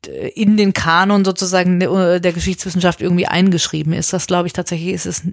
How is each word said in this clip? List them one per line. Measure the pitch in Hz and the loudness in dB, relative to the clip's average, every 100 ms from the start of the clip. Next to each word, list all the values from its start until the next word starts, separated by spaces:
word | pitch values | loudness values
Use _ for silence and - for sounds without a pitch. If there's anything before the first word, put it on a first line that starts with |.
| - | -14
äh, | 67 107 | -10 -10
in | - 202 214 | 0 2 4
den | 202 | 2
Kanon | - 165 170 196 202 190 | 0 2 2 4 2 2
sozusagen | 180 185 185 180 180 | 0 0 2 2 2
der, | 180 190 175 180 | 2 2 2 2
der | 180 | 0
Geschichtswissenschaft | 170 190 185 190 170 175 - | -2 -4 -4 -4 0 0 0
irgendwie | 185 175 - | 0 0 2
eingeschrieben | 170 190 175 - 156 151 | 2 2 2 -2 -4 -2
ist. | 165 - | -2 -2
Das | 185 - | -4 -2
glaube | 180 175 | -2 -2
ich | |
tatsächlich | - 170 170 175 | -4 -6 -6 -6
ist | 180 175 | -6 -6
es | 170 170 | -6 -8